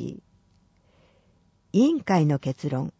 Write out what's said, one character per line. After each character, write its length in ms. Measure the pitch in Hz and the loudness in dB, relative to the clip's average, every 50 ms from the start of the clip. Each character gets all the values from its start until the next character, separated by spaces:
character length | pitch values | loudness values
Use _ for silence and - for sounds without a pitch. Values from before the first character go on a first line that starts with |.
| 117 - | -10 -12
い。 140 | - - - _ _ _ _ _ _ _ _ _ _ _ _ _ _ _ _ _ _ _ _ _ _ _ _ _ _ _ _ _ - | -12 -14 -18 _ _ _ _ _ _ _ _ _ _ _ _ _ _ _ _ _ _ _ _ _ _ _ _ _ _ _ _ _ 2
委 80 | 190 | 2
員 200 | 254 302 330 285 | 4 4 2 0
会 260 | - - 190 175 156 | 0 0 2 2 4
の 120 | 151 143 135 | 2 2 0
結 320 | - 135 135 - - 147 | -2 -6 -8 -6 -6 -6
論。 220 | 139 127 147 - - _ | -4 -4 -6 -8 -10 _